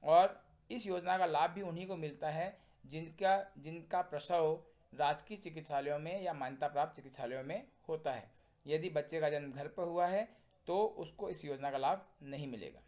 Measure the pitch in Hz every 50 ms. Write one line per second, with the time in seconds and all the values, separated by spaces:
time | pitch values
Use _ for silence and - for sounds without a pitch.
0 | - 143 156 170 185 196 - - - _ - _ _ _ - 247 214 202 185 180
1 | 175 175 180 185 185 170 156 143 156 175 170 190 196 175 165 170 185 185 190 170
2 | 156 151 143 - - 156 151 160 170 190 202 - - - - _ - 135 135 160
3 | 165 160 160 - 196 190 190 196 196 - - 147 143 151 165 170 160 - - 180
4 | 180 180 - 147 143 - 175 170 160 156 160 160 - - - _ _ _ - 131
5 | 147 143 151 147 - - 214 202 196 175 156 160 156 - 147 139 139 143 147 147
6 | 151 160 180 196 190 180 160 147 135 127 139 135 151 143 - 143 147 160 - -
7 | 131 135 131 - 131 120 127 131 131 139 165 214 - - _ _ _ - 160 156
8 | 156 147 131 117 104 - _ - _ _ _ _ _ 143 147 160 156 185 160 147
9 | 147 - - 160 156 151 147 147 143 143 131 139 143 151 - - 180 170 165 175
10 | 175 175 185 202 220 233 - _ _ _ _ _ _ - 170 190 214 220 220 -
11 | 170 156 - - 208 190 180 156 - 147 139 131 139 139 135 135 131 139 180 196
12 | - - _ _ 147 139 139 139 147 139 123 110 92 71 - - -